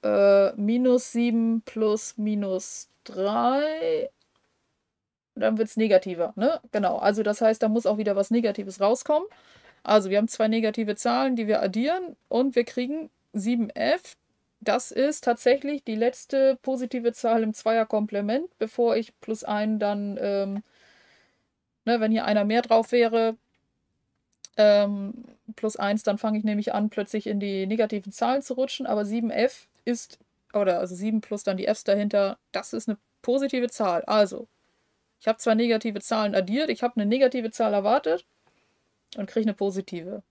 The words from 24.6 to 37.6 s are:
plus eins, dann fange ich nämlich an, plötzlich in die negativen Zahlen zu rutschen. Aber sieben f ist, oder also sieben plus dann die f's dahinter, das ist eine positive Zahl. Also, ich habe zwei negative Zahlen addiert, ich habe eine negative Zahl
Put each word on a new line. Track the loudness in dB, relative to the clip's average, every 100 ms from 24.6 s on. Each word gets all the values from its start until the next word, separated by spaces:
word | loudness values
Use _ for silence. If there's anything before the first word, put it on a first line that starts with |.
| 6 6 4 -2 -6 -10 -18 _ -20 -6
plus | -6 -2
eins, | -2 0
dann | 0 -2
fange | -2 -2
ich |
nämlich | 0 -2 -2
an, | 0 -2
plötzlich | -2 -4 -4 -4
in | -4
die | -2 -4 -2
negativen | 0 0 -2 -8
Zahlen | -4 0 0
zu | -2
rutschen. | -4 -4 -4 -4
Aber | -2
sieben | -2 -2 -2
f | 0 0 -2 _ _
ist, | -4 -4 -6 -20 _ _ _
oder | 0 2 0
also | -2
sieben | -4 -2 -2
plus | -4 -6
dann | -4 -2
die | -2
f's | -2
dahinter, | 0 0 2 0 0 -4 _
das | -10 -6
ist | -6 -6
eine | -6 _ _
positive | -2 0 0 0 -2
Zahl. | 0 0 0
Also, | 2 4 4 0 -14 _ _ _ _ _ _ _
ich | -2
habe | 0
zwei | 2
negative | 2 2 2 0 -6
Zahlen | -4 -2 0
addiert, | 0 0 -2 -2
ich | -2
habe | -2 0
eine | 0
negative | 4 4 2 -6
Zahl | -2